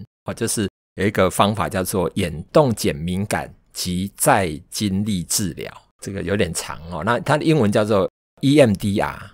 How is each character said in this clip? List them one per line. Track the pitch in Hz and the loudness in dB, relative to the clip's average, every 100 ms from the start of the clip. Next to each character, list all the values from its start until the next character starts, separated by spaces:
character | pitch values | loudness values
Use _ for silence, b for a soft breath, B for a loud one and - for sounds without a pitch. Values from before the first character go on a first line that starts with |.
| - _ | -18 _
哦， | - | -10
就 | 95 113 | -4 -4
是 | 117 98 - _ | -2 -4 -6 _
有 | - 101 | -4 -2
一 | |
个 | - 90 | 2 2
方 | - 104 | 4 2
法 | 107 78 | 2 -2
叫 | 95 | -2
做 | 92 101 85 | -2 -2 -2
眼 | - 87 78 - | -2 -4 -4 2
动 | 156 135 | 4 4
减 | 107 98 | 2 -2
敏 | 71 85 92 104 | -2 -4 -4 -2
感 | 85 65 - _ | -4 -6 -14 _
及 | - 92 90 98 - | -10 -6 -4 -6 -2
再 | 151 113 90 76 - | 2 2 2 -4 -10
经 | - 104 95 | -4 -2 -2
历 | 107 92 | -2 -4
治 | 80 - 92 | -4 -4 -4
疗， | 64 55 - _ _ | -6 -12 -14 _ _
这 | - | -10
个 | 95 | -8
有 | 87 | -2
点 | 104 87 | -2 -2
长 | 82 - 67 82 | -4 -8 -10 -10
哦。 | 82 | -6
那 | 98 120 | -2 -2
它 | 165 147 | 0 0
的 | |
英 | 160 143 | 2 4
文 | 104 | 4
叫 | 110 | 2
做 | 107 101 90 _ _ _ | 2 2 0 _ _ _
E | 135 147 | 4 6
M | 123 | 6
D | 95 104 101 | 4 0 -2
R | 73 - - | -2 -6 -16